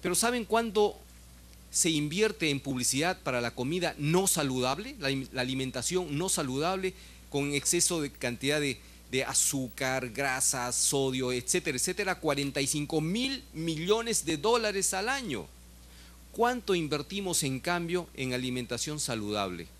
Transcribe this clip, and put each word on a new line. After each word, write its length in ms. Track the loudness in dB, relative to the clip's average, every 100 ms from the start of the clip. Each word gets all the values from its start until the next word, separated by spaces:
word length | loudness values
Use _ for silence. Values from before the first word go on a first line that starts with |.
Pero 120 | 0
¿saben 300 | 2 2 2
cuánto 540 | 2 2 4 4 2 2 -16 -20 -20 -20 -20 -20 -6
se 180 | 2 4
invierte 600 | 4 2 2 2 2 0
en 100 | 0
publicidad 580 | 0 0 2 2 2 0
para 180 | -2 0
la 140 | 0
comida 400 | -2 -2 0 -2 -2
no 300 | 2 4 4
saludable, 720 | 2 2 2 2 0 -6 -6
la 120 | -2
im-, 180 | -2 -4
la 80 | -4
alimentación 760 | -2 -2 -2 -2 0 0 0 -2
no 100 | 0
saludable, 640 | 0 0 0 0 0 -4 -6 -18 -20 -4
con 240 | -2 0
exceso 480 | 0 2 2 2 2
de 80 | -2
cantidad 500 | -4 -4 -2 0 2
de, 180 | 0 -4 -10 -20 -4
de 140 | -2
azúcar, 880 | 0 2 2 0 -4 -4 -2 -2 -4
grasa, 600 | -2 -2 2 0 0 -2
sodio, 600 | 0 2 2 2 0 0
etcétera, 460 | -2 0 0 0 -2
etcétera? 400 | -2 0 -2 0
Cuarenta 420 | 0 2 0 0
y 60 | 0
cinco 340 | 0 0 0
mil 420 | 2 0 0 -4 -8
millones 720 | -6 -4 -2 2 2 2 -2 0
de 100 | 0
dólares 560 | 4 4 2 0 0
al 160 | 0 -2
año. 380 | -2 -4 -6 -6 -16 -20 -20 -20 -20 -20 -20 -14
¿Cuánto 420 | 2 2 2 0
invertimos, 680 | 0 2 -2 -4 -6 -2 0
en 180 | 0 -2
cambio, 480 | 0 -2 0 -4 -4
en 200 | -6 -2
alimentación 640 | -2 -2 -4 -4 -4 -4 -4
saludable? 680 | -2 -2 -2 -2 -2 -4 -10